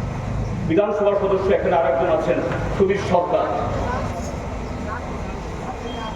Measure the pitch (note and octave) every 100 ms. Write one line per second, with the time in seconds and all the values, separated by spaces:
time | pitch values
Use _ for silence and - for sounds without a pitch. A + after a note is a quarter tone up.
0 | - - - - - - D#3+ E3 G#3 G#3
1 | G3+ G3 F#3+ F#3+ F#3 F#3 - C#3 C3+ C3+
2 | F3 D#3 - - - - - - F#3+ G3
3 | - F3 - - - - - - - B4
4 | - - - - - - - - - C#5
5 | C5+ - - - - - - G4+ A#3+ B3
6 | A#3